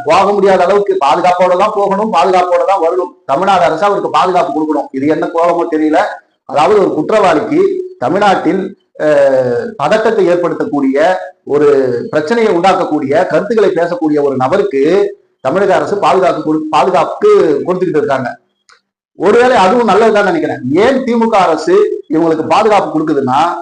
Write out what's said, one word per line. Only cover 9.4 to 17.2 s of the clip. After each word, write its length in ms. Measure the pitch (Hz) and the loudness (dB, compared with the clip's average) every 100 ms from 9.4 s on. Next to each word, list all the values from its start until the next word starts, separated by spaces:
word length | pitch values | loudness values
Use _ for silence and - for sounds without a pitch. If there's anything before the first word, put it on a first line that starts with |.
| 123 120 113 110 | 0 -2 -6 -6
பதட்டத்தை 460 | 147 214 226 202 175 | -2 0 0 0 0
ஏற்படுத்தக்கூடிய, 840 | 175 170 147 151 143 135 135 165 185 - - | 0 -2 -4 -4 -2 0 0 0 -2 -6 -16
ஒரு 220 | - 143 147 139 131 120 - | -4 2 2 2 0 -2 -4
பிரச்சனையை 440 | 151 151 233 - | -4 -2 0 0
உண்டாக்கக்கூடிய 720 | 175 185 180 170 151 135 151 185 | 2 2 0 -2 -4 0 0 0
கருத்துக்களை 440 | 156 190 226 190 | -2 0 0 2
பேசக்கூடிய 520 | 165 170 170 156 147 | 0 -2 -2 -2 0
ஒரு 140 | 143 131 | 0 0
நபருக்கு 800 | 131 190 190 139 143 190 202 - _ _ | 0 0 -2 0 2 2 0 -6 _ _
தமிழக 340 | 131 175 196 | -4 -2 0
அரசு 240 | 170 147 202 | 0 -2 -2
பாதுகாப்பு 440 | 160 185 180 151 | 0 2 0 -2
கொடு-, 240 | 151 156 - | -2 -4 -2
பாதுகாப்பு 920 | 151 175 180 151 - | 0 0 0 -2 0